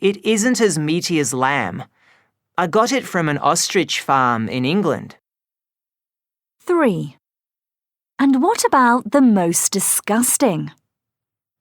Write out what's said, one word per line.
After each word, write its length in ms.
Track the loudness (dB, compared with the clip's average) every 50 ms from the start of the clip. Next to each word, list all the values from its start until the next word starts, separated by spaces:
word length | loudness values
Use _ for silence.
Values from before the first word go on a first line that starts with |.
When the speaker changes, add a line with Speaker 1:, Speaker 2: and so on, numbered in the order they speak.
Speaker 1:
it 220 | -2 -2 -2 -2 -2
isn't 360 | -2 0 0 0 0 0 2
as 180 | 0 0 0 -2
meaty 400 | -2 -2 -2 -4 -2 -2 -2 -2
as 140 | -2 -2 -2
lamb. 500 | -2 -2 -2 -2 -2 -4 -6 -8 -10 -14 -16 _ _ _ _ _ _ _ _ _ _ _ _ _ -4
I 100 | -4 0
got 240 | 0 0 0 0
it 140 | -2 -4 -4
from 240 | -4 -4 -2 -2 -2
an 80 | -2 0
ostrich 640 | 0 0 0 0 -2 -2 0 -2 -2 -2 -4 -6
farm 460 | -2 0 0 2 2 2 0 0 -2 -4
in 160 | -4 -4 -2
England. 520 | 0 0 0 0 0 -2 -4 -6 -12 -20 _ _ _ _ _ _ _ _ _ _ _ _ _ _ _ _ _ _ _ _ _ _ _ _ _ _ _ _ _
Speaker 2:
Three. 580 | _ -2 0 2 2 2 0 -2 -6 -8 -12 _ _ _ _ _ _ _ _ _ _ _ _ _ _ _ _ _ _ _ _ 0
And 240 | 2 2 4 4
what 240 | 2 2 2 2 0
about 460 | 2 4 4 4 4 2 2 0 0
the 100 | 2 4
most 500 | 6 6 6 4 2 2 0 0 -2 -2
disgusting? 1000 | -2 -2 -2 -2 -2 -4 -2 -2 0 0 0 0 0 2 2 0 0 -2 -4 -8 -12 _ _ _ _ _ _ _ _ _ _ _ _ _ _ _ _ _